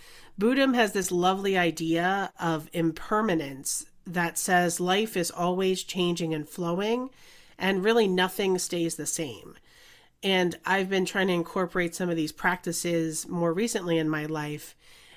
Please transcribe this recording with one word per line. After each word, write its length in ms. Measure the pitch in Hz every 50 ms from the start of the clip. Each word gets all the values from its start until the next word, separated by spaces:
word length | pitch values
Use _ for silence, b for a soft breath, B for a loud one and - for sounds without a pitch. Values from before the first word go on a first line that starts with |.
| B B B B B B B
Buddhism 380 | - 196 233 262 269 269 269 247
has 180 | 247 226 202
this 180 | 185 196 185 -
lovely 480 | 180 175 175 185 190 196 196 202 190 180
idea 720 | 175 170 156 160 165 160 165 165 175 185 196 196 190 - - -
of 320 | - 170 160 156 151 -
impermanence 1120 | - 170 165 165 160 - - - 214 214 220 214 175 160 143 139 135 131 151 - - - - - - - -
that 320 | 190 170 175 170 165 160 -
says 400 | - - 185 180 180 175 175 -
life 380 | 180 180 185 202 220 220 -
is 140 | 190 165 -
always 520 | - - 175 180 180 185 190 185 185 185
changing 500 | - - - 190 180 175 175 170 175 160
and 160 | 160 156 151 -
flowing, 640 | - - 175 170 175 180 202 214 233 247 254 262 B B B B B B B B B -
and 240 | 180 190 196 185
really 240 | 185 220 226 240 220
nothing 500 | 190 185 185 185 180 - - 170 190 185 180
stays 360 | - - - 170 165 165 160
the 120 | - 147
same. 500 | - - - 160 139 - - - - - b b b b b b b b b b b b _
And 340 | - 196 190 185 180 175 165 - -
I've 240 | 180 185 196 190 185
been 160 | 190 190 185
trying 220 | 180 - 202 190
to 60 | 196
incorporate 600 | 180 170 165 - - 196 180 170 - 185 170 165 -
some 140 | - 185 175
of 80 | 170
these 160 | 165 151 156
practices 920 | - - - 180 180 180 - 175 165 - - 175 170 165 165 160 156 - - -
more 240 | 180 175 170 170
recently 460 | 160 185 226 226 - 208 175 175 165 165
in 100 | 160 156
my 180 | 156 151 151
life. 500 | 151 160 151 151 147 151 143 - - B B B B B B B B B